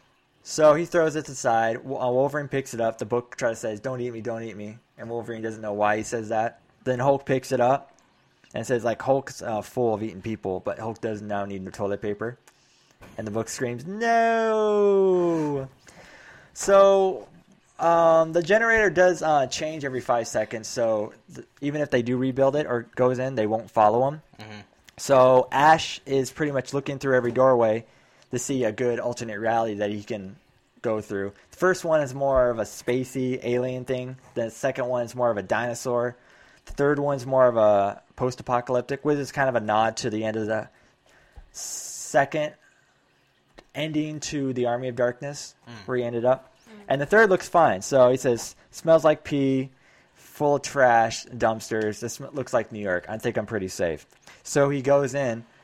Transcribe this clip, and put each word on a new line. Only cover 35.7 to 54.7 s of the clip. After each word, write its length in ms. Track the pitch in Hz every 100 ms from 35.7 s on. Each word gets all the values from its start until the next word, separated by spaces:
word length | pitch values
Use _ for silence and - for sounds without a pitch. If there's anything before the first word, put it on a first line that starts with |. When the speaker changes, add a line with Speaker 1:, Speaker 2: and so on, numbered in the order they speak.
| 117 127 120 123 120 _ _ _ _ -
Speaker 1:
The 60 |
third 240 | - 143 143
one's 260 | 143 139
more 220 | 123 131 127
of 80 | 117
a 460 | 107 101 101 - _ -
post-apocalyptic, 840 | 127 123 - 123 120 123 123 139
which 140 | 151 147
is 140 | 131
kind 160 | - 135
of 60 |
a 60 | 120
nod 360 | 107 107 113 113
to 120 | 127
the 140 | 107
end 120 | 110 110
of 100 | 107
the 220 | 110 - _ _ _ _ _ _ - -
second 1040 | - - - - - - 151 139 156 151 - _ _ _ _ _ _ _ _ _ - _
ending 460 | - 156 151 156 151
to 320 | - 151 135
the 140 | 123 120
Army 220 | 120 131
of 80 | 120
Darkness, 580 | 123 120 143 143 - _ -
Speaker 2:
Mm. 40 | 113 -
Speaker 1:
where 100 | 127
he 80 |
ended 200 | 120 120
up. 280 | 120 131 - _ _
Speaker 3:
Mm. 40 | - -
Speaker 1:
And 120 | 139
the 60 | 143
third 240 | 208 220
looks 180 | 180 -
fine. 340 | 175 151 95
So 280 | - 139 123
he 60 | 127
says, 380 | 135 117 - - _
"Smells 340 | - 160 165
like 200 | 160 151
pee, 460 | - 143 135 135 135 _ _ _ _
full 420 | _ - - 147 143
of 60 |
trash, 640 | - 143 127 117 113 110 -
dumpsters. 760 | 123 117 110 - 110 107 104
This 140 | 120
sm-, 120 | - 135
looks 200 | 139 123
like 200 | 123 110
New 80 | 110
York. 260 | 101 90 -
I 100 | 110
think 180 | 120 113
I'm 100 | 104
pretty 220 | 110 92
safe." 380 | - 87 76 - _ - -
So 260 | - 147 143